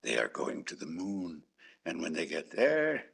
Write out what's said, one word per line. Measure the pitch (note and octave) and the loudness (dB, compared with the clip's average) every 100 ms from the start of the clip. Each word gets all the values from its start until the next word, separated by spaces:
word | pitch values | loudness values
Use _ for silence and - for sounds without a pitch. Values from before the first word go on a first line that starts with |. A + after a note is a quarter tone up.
They | A#1+ A#1 | 2 2
are | A1 | 2
going | - A1+ A#1+ - | 0 -2 -2 -6
to | F2+ | -8
the | - | -8
moon. | E2+ F#2 G2+ F2+ D#2+ - _ - - E2 | -4 -2 -2 -4 -8 -14 _ -20 -12 -8
And | E2 | -4
when | E2 | -2
they | D#2 E2 | -2 -2
get | D#2 D#2 | -2 -4
there | - C3 D#3 D#3 D3 - | 4 4 6 4 0 -4